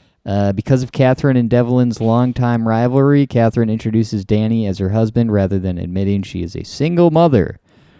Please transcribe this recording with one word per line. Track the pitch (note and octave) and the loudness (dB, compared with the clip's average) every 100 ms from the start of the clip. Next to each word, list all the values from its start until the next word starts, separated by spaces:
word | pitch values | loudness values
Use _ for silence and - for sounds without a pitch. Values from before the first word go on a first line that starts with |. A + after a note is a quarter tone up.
| _ _ - | _ _ -6
Uh, | G2+ G2+ | -2 0
because | F#2+ - C3+ | -2 0 0
of | B2 | 0
Catherine | - C3 C3 C#3+ B2+ | 0 2 2 2 0
and | A#2 | 2
Devlin's | B2 A#2+ B2 B2 G#2+ | 0 2 2 0 0
longtime | A2+ A#2 B2+ A#2+ B2 A#2 A2+ | 0 2 0 0 -2 0 0
rivalry, | A2+ B2 C3 C#3 C#3+ C#3 | 0 0 2 2 2 2
Catherine | B2 A2+ A#2+ A2+ | 2 0 0 -2
introduces | A2 A2+ A2 G#2+ G#2+ F#2+ | -2 -2 -2 -2 -4 -2
Danny | G#2+ A2 A2+ G#2+ | -2 0 -2 -2
as | F2+ | -4
her | F#2+ | -2
husband | G#2+ A2 A#2 A#2 | 0 0 0 0
rather | G#2 F#2+ F#2+ | 2 0 -2
than | F#2 F2 | -4 -6
admitting | F2 F#2 G2 G2+ | -6 -4 -2 -2
she | G2 F#2 | -4 -8
is | E2+ - | -8 -10
a | - | -12
single | - D3 F3 E3+ | -4 -2 2 4
mother. | D#3+ E3+ B2+ E2 - _ _ _ _ | 4 4 4 0 -6 _ _ _ _